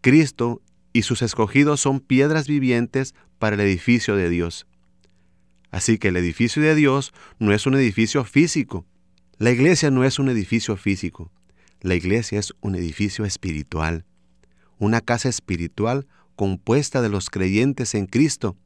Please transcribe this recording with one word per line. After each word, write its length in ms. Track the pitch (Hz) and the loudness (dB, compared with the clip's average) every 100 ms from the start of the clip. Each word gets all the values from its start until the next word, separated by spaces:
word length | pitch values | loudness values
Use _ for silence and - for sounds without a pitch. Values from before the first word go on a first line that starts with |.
Cristo 600 | - 143 147 - 120 117 _ _ _ | 6 4 4 0 -4 -4 _ _ _
y 100 | 117 | -2
sus 200 | 107 123 | 0 -2
escogidos 580 | 117 - 107 139 143 147 | -2 -2 0 2 2 2
son 180 | 139 139 | 0 -2
piedras 480 | - 131 139 160 139 | 0 2 2 0 -2
vivientes 720 | 147 131 120 120 131 131 _ _ _ | -2 0 0 0 -4 -6 _ _ _
para 140 | 110 | -2
el 60 | 104 | 2
edificio 520 | 101 92 - 120 - | 2 2 2 2 2
de 160 | 101 87 | 0 2
Dios. 380 | 87 85 - - _ _ _ _ _ _ _ _ _ _ | 0 -2 -6 -18 _ _ _ _ _ _ _ _ _ _
Así 260 | - - 110 | -6 0 0
que 100 | 101 | 2
el 80 | 90 | 0
edificio 460 | 87 82 117 151 | -2 0 -2 0
de 140 | 151 156 | 2 4
Dios 360 | 143 135 135 _ - - | 4 2 -4 _ -20 -2
no 120 | 107 | 2
es 140 | 160 - | 2 2
un 80 | |
edificio 500 | 135 127 98 110 143 | 2 2 2 0 0
físico. 600 | 123 139 165 - 131 92 85 _ _ _ _ _ | 0 2 2 0 -4 -8 -12 _ _ _ _ _
La 120 | 113 | 0
iglesia 400 | 123 143 175 156 | 4 4 4 2
no 140 | 131 | 2
es 160 | 131 127 | 2 0
un 80 | 135 | -2
edificio 480 | 120 95 117 - 101 | -2 -2 -2 -2 -4
físico. 560 | - 98 90 - 85 _ _ _ _ _ | -2 -2 -4 -10 -20 _ _ _ _ _
La 160 | 92 90 | -2 -2
iglesia 420 | 90 110 113 104 | 0 -2 -2 -6
es 160 | 101 - | -6 -8
un 160 | 104 92 | -6 -4
edificio 480 | 85 73 101 - | -4 -4 -4 -2
espiritual, 800 | 104 - 95 76 73 80 80 82 - _ _ _ _ _ _ _ | -6 -6 -6 -6 -6 -4 -4 -4 -8 _ _ _ _ _ _ _
una 220 | 104 117 | 0 0
casa 280 | - 120 131 | 0 -2 -2
espiritual 760 | 120 - 90 85 - 107 131 135 _ _ - | -6 -6 -6 -6 -4 -4 -4 -6 _ _ -6
compuesta 680 | 101 95 - 123 143 139 | -4 -4 0 0 0 -2
de 60 | 117 | -2
los 200 | 101 92 | -2 -4
creyentes 680 | - 92 101 131 135 120 107 | -4 0 2 2 0 -4 -4
en 100 | 98 | -2
Cristo 500 | 117 151 - 110 92 | 0 0 0 -6 -6